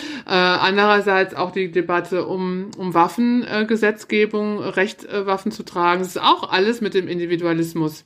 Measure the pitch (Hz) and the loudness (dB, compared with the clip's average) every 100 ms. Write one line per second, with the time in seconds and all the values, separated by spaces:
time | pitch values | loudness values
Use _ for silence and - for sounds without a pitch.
0 | 302 285 - 185 180 180 190 202 208 208 | -12 -12 -2 2 4 2 2 4 4 4
1 | 202 190 185 135 180 196 185 175 170 175 | 4 2 2 -2 -4 -2 -2 -2 0 -2
2 | 175 185 - 185 185 185 202 - 185 170 | -2 -4 -2 -2 -2 -4 -6 -6 -2 2
3 | 175 202 240 240 - 214 220 220 214 214 | 2 2 2 2 0 -2 0 2 2 0
4 | - 214 214 214 208 208 190 - 208 - | -2 0 2 0 -4 -4 -4 -2 -2 -4
5 | - 208 196 190 208 214 - 180 175 180 | -8 -6 -2 -2 -4 -8 -8 0 2 2
6 | 185 - 180 349 - 185 208 240 202 190 | -2 0 2 2 2 0 2 0 0 -2
7 | 175 175 170 170 170 165 165 165 156 151 | -2 -4 -2 -2 0 0 -2 -2 -4 -4